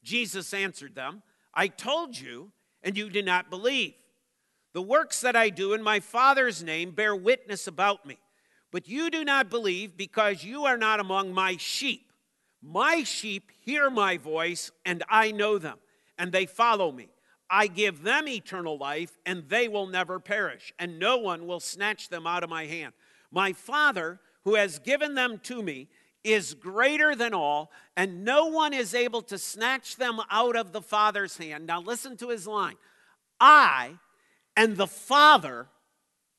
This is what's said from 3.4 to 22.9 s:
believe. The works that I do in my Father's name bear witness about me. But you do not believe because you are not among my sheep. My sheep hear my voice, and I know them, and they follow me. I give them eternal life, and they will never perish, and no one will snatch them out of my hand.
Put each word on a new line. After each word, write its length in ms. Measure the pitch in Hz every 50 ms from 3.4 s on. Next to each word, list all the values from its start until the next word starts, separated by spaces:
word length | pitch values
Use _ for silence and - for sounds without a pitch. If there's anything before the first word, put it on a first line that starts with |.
| 180 -
believe. 460 | 170 185 208 247 277 262 214 151 - _ _ _ _ _ _ _ _ _ _ _ _ _ _ _ _
The 100 | 170 185
works 380 | 196 247 302 320 - - -
that 140 | - 247 240
I 140 | 233 226 214
do 240 | 185 160 190 196 208
in 80 | 220
my 180 | 220 214 214 208
Father's 640 | - - - 233 254 269 277 269 262 247 202 160
name 300 | 170 165 156 160 170 185
bear 240 | 170 147 214 214 208
witness 500 | 196 180 208 254 254 - - 208 - -
about 400 | 202 170 143 185 202 202 190 _
me. 140 | 139 131 _ _ _ _ _ _ _ _ _ _ _
But 180 | - 180 - 143
you 220 | 208 277 320 330
do 140 | 311 320 311
not 260 | 285 277 269 262 190
believe 480 | 196 240 226 202 180 180 208 214 175 -
because 460 | 196 185 - - 214 208 202 165 139
you 220 | 190 240 294 294
are 120 | 277 254 233
not 220 | 220 220 220 214
among 340 | 202 190 190 196 196 190 185
my 240 | 185 185 185 185 165
sheep. 540 | - - - - 269 277 - - _ _ _ _ _ _ _ _ _ _ _ _
My 420 | - 151 160 185 240 294 339 339 277
sheep 480 | - - - - 220 196 196 _ _ _ _
hear 280 | _ - 269 302 285 277
my 280 | 262 226 202 190 180 170
voice, 520 | 123 151 156 160 165 170 175 165 - - _ _ _
and 180 | 180 175 170 - -
I 220 | 208 220 220 220
know 260 | 214 208 208 214 214 202
them, 220 | 156 151 113 - _ _ _ _ _ _ _ -
and 120 | 175 180
they 140 | 175 190 190
follow 460 | 170 - - 233 240 226 208 190 165
me. 180 | 135 123 113 - _ _ _ _ _ _ _ _
I 180 | 185 196 214 208
give 360 | 175 170 208 202 180 143 151
them 240 | 202 247 294 311 294
eternal 500 | 262 214 - - - 185 175 165 156 143
life, 400 | 139 139 147 156 170 170 - _ _
and 220 | 175 185 180 156 139
they 200 | 175 233 247 233
will 200 | 208 202 196 190
never 320 | 185 180 185 160 185 185
perish, 540 | - - 208 214 202 165 123 - - - - -
and 220 | 175 175 170 160
no 180 | 175 214 254 254
one 300 | 233 196 175 165 170 170
will 140 | 180 170
snatch 480 | - - - 170 202 208 214 - - -
them 180 | 175 170 165 165
out 160 | 170 180 175
of 60 | 170
my 160 | 165 160 156
hand. 280 | 147 160 170 156 127